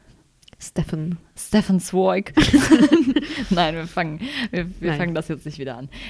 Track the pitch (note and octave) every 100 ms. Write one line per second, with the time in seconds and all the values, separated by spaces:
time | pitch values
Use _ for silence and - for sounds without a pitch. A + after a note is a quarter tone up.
0 | _ _ _ _ _ - - - D#3 D#3
1 | D#3+ E3+ - - - G#3+ G#3 F#3 - F#3
2 | F#3+ F#3 G3 - C#4 D4 C4+ C#4 C#4+ E4
3 | B3+ C#4+ D4 D4+ A#3 F3 D#3+ E3 E3 -
4 | E3 D#3 B3 C#4+ A#3 F3+ F3 F#3 E3+ D3+
5 | F3 D#3+ D#3+ D3+ D3+ D3+ C3 A#2+ C3+ -
6 | -